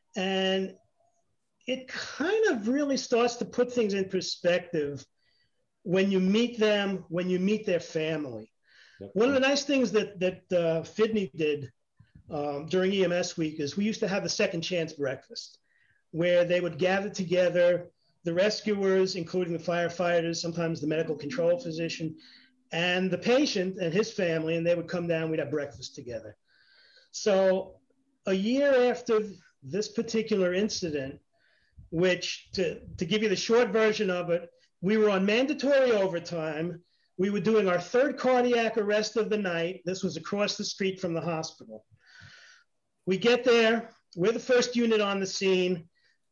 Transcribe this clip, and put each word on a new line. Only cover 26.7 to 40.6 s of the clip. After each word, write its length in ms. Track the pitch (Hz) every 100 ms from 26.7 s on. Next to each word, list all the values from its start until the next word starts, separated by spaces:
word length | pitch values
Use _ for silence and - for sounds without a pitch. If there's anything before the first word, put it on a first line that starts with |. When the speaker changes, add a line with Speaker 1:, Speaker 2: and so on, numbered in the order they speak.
| _ _ _ _
Speaker 1:
So 640 | - 214 190 190 190 - - _ _ _ _ 202
a 80 |
year 580 | 190 208 262 285 262 247
after 300 | 240 - 214 196 175 _ _
this 240 | 135 180 208
particular 640 | - 226 220 220 202 180
incident, 680 | 180 220 - 170 147 135 151 _ _ _ _ _ - -
which 580 | 165 185 175 - - -
to, 280 | 196 170 - - -
to 80 | 160
give 180 | 214
you 60 | 220
the 60 | 175
short 320 | - 233 226
version 400 | 220 220 214 196
of 200 | 180 170
it, 200 | 175 - _ _ _
we 160 | 180 220
were 120 | 208
on 160 | 214 196
mandatory 640 | 226 277 285 269 277 254
overtime. 880 | 208 190 170 165 170 160 151 170 165 _ _ _ -
We 140 | 196
were 80 | 202
doing 280 | 185 220 190
our 120 | 175
third 380 | - 247 285 -
cardiac 600 | 254 247 247 233 226 226
arrest 400 | 202 214 208 226
of 120 | 196
the 80 | 208
night. 440 | 190 165 170 190 180
This 180 | 185
was 140 | 180 151
across 380 | - 202 202
the 80 | -